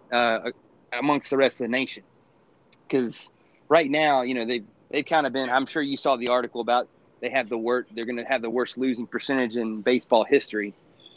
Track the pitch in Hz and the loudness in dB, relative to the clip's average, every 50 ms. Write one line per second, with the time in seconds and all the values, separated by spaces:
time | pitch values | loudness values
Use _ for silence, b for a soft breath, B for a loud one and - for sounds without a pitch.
0 | _ - 120 120 120 117 113 101 87 123 - _ _ _ _ _ _ - 120 120 | _ -2 0 2 2 2 2 0 -2 -6 -10 _ _ _ _ _ _ -8 -6 -2
1 | 135 147 147 139 - - 139 135 135 120 - - 123 113 123 131 131 - - 107 | 0 2 0 0 0 0 2 4 4 2 2 0 -4 -2 0 -2 -2 -4 -6 -14
2 | - _ _ _ _ _ _ _ _ _ _ _ _ _ - _ _ - - 135 | -18 _ _ _ _ _ _ _ _ _ _ _ _ _ -20 _ _ -2 0 0
3 | 123 113 - - - - _ b b b b b b - 151 170 160 135 143 156 | 0 0 -4 -8 -16 -20 _ b b b b b b 4 4 4 4 4 2 2
4 | 156 151 143 131 123 127 131 123 113 117 123 117 101 - _ _ _ - - 147 | 4 4 4 2 2 0 -2 -2 -2 -2 -4 -4 -6 -10 _ _ _ -6 -4 -4
5 | 139 - 165 156 143 127 120 135 131 123 127 135 135 - - 160 143 139 139 - | -2 2 2 2 2 2 0 -2 -2 0 0 0 0 -2 -4 -4 -4 -4 -4 -2
6 | - 147 135 120 120 120 123 123 120 120 - 120 113 113 120 123 - - _ _ | 0 0 0 0 0 0 0 0 0 -2 -6 -4 0 2 2 2 0 -2 _ _
7 | _ _ _ - 120 123 123 135 117 104 120 113 110 120 123 123 117 - 107 117 | _ _ _ -8 -6 -2 -2 -2 -2 -2 -4 -2 0 0 0 -2 -2 -6 -8 -8
8 | 113 117 123 120 117 - 135 123 113 113 113 127 120 - - 123 131 131 120 117 | -8 -6 -6 -6 -4 -2 -2 -2 -2 -2 -2 -2 -2 -2 -4 -4 -2 -2 -2 -2
9 | 117 - - 117 - - 139 131 123 113 110 120 113 110 110 107 98 123 127 117 | -4 -6 -6 -6 -4 -2 0 0 0 0 -2 -2 -4 -4 -4 -2 0 2 2 2
10 | - - 123 110 104 - 143 135 - - - 107 101 104 - _ _ _ _ B | 2 2 2 4 4 4 2 2 2 0 -6 -6 -6 -6 -8 _ _ _ _ B
11 | B B B | B B B